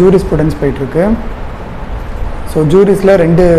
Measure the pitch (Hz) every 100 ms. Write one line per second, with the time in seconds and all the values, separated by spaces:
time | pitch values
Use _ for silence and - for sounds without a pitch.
0 | 185 190 - 135 156 - 143 131 131 151
1 | 196 233 - - - - - - - -
2 | - - - - - 160 151 185 202 190
3 | 196 196 165 170 180